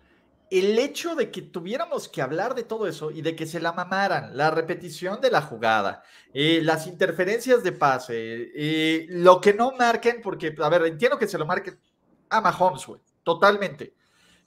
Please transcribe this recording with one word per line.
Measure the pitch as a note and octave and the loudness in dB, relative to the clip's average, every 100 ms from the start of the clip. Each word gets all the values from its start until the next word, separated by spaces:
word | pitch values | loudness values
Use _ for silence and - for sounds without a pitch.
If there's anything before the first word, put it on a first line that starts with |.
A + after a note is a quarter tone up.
| _ _ _ _ - | _ _ _ _ -2
el | F#3 G3+ A3+ | 0 2 2
hecho | C#4+ - E4+ D#4+ | 0 -4 -6 -4
de | A3 | -4
que | F3+ | -6
tuviéramos | D3 F3+ F3 C4+ E4 C4 - | -10 -12 -6 -6 -4 -6 -8
que | E3 | -6
hablar | C3 D#3+ B3+ | -4 -2 -4
de | B3 | -6
todo | A3+ A3 G3 | -8 -6 -6
eso | D3+ D#3 | -6 -10
y | D#3 | -6
de | D3+ D#3+ | -6 -6
que | D#3 | -8
se | E3 | -4
la | E3 | -4
mamaran, | F3 F3+ F#3+ G3 D#3 A2 B2+ | -4 -4 -2 0 -2 -4 0
la | D3+ | 0
repetición | D#3+ D#3 F3 F3+ - F3+ G#3 | 0 -4 -6 -10 -8 -8 0
de | C4 | 2
la | E3+ | 2
jugada, | D3 A2 A2+ A2 G2 - _ - _ | 0 -2 2 2 0 -4 _ -20 _
eh, | C3+ D3+ E3 | -2 2 2
las | D#3 D#3 F3+ | 2 -2 -4
interferencias | F3 F#3 F#3 F3+ A#3 B3+ A#3+ | -2 -2 0 -2 -2 2 2
de | F#3 | 2
pase, | - C#3+ B2+ - A#2 A2+ A#2 A#2+ D3 | 0 0 0 -4 -8 -8 -8 -10 -6
eh, | D3+ D#3 D#3 D#3+ D#3+ | -2 0 0 0 -4
lo | F3 F3+ F#3 | 4 8 8
que | G3+ G#3 | 6 4
no | B3+ | 0
marquen, | C4 A#3+ A3+ A#3 A#3 | 2 0 2 0 -2
porque, | G3 D3+ D#3+ D3+ | -8 -6 -8 -2
a | D3+ | 2
ver, | E3+ E3 | 2 2
entiendo | D#3 B3 C#4 | 0 0 0
que | A3 | -2
se | E3 | -4
lo | D3+ | -4
marquen | F#3 F#3 - _ _ _ _ - | -4 -6 -18 _ _ _ _ -2
a | A3 | 0
Mahomes, | F#3 D#3 F3+ C#3+ - | 0 2 2 0 -14
güey, | - _ _ | -18 _ _
totalmente, | - D#3+ G3+ G3+ F#3 D3 A#2 _ _ _ _ _ | -2 4 4 4 -4 -8 -18 _ _ _ _ _